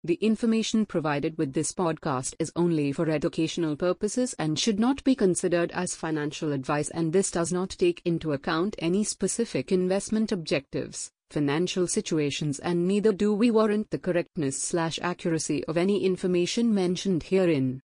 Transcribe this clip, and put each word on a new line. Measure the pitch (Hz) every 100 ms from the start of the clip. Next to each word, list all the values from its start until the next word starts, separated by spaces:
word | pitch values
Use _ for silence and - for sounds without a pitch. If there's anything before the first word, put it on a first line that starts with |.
The | 160
information | 170 214 220 233 226 208 220
provided | 208 175 151 143 160 160
with | 156
this | 147 156
podcast | - 175 156 160 127 127 -
is | 160 -
only | 175 160 143
for | 139 160
educational | 151 165 - 160 - 160 147
purposes | 180 180 208 247 254 -
and | 156 156
should | - 202
not | 240 269
be | -
considered | 254 190 170 185 170 170
as | - 180
financial | - 160 156 147 - 156
advice, | 143 131 147 147
and | 170 165
this | 180 196
does | 180 165
not | 180 185
take | - 175 -
into | 175 165 160
account | 139 - 160 196 -
any | 165 190
specific | 214 - 190 - 233 190 -
investment | 185 185 190 - 220 220
objectives, | 196 156 156 - - 117 - - _ _
financial | 156 143 147 180 190 175
situations, | - - 160 147 - 151 131
and | 170 175 180
neither | 202 214
do | 185 208
we | 208 240
warrant | 220 214 208 214
the | 151
correctness | - 175 175 - 139 135
slash | - 175 165 -
accuracy | 175 175 180 160 - 143 -
of | 160
any | 185 202
information | 190 180 185 175 175 - 233
mentioned | 202 180 180 196 170
herein. | - 190 180 147 131 131 _